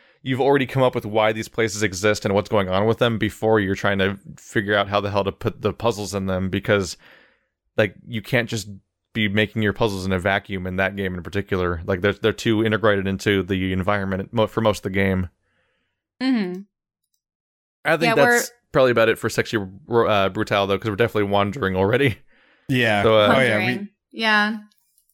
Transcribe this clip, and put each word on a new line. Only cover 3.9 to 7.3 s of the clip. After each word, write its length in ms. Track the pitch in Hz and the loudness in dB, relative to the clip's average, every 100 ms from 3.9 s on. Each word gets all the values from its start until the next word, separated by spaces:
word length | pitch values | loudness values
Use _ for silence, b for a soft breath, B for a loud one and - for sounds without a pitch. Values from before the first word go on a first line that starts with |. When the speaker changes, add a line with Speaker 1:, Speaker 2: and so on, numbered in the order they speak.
| 98 | 0
Speaker 1:
to 200 | 95 98 - - | 0 -2 -12 -20
figure 380 | - 117 101 104 | -6 -4 0 0
out 120 | 98 | 2
how 120 | 104 | 0
the 80 | 101 | 0
hell 120 | 101 | -2
to 80 | 95 | -2
put 300 | - 110 - | -4 -6 -4
the 120 | 107 | -4
puzzles 400 | - 117 101 98 | -2 -2 -2 -6
in 140 | 98 95 | -6 -4
them, 220 | 92 95 | -4 -2
because, 480 | 98 - 104 90 - b b b | -4 0 0 0 -8 b b b